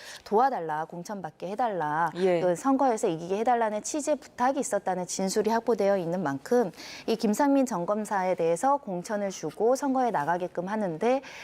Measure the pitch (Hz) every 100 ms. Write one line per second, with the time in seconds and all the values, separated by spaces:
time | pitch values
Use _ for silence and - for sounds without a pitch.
0 | - - - 214 269 226 160 151 165 175
1 | 175 202 165 - 170 214 226 175 151 151
2 | 170 170 185 170 180 170 277 269 269 220
3 | 214 160 170 196 233 233 220 208 - 302
4 | 277 285 - - 247 277 - 202 - 180
5 | 175 - 190 214 208 226 226 214 196 202
6 | 165 180 151 139 - 247 196 - - -
7 | - 226 214 214 285 277 254 190 175 208
8 | 208 202 185 180 165 170 262 277 214 180
9 | 175 208 196 185 156 - 220 262 277 262
10 | 240 175 143 175 180 - 185 220 196 156
11 | 226 269 - -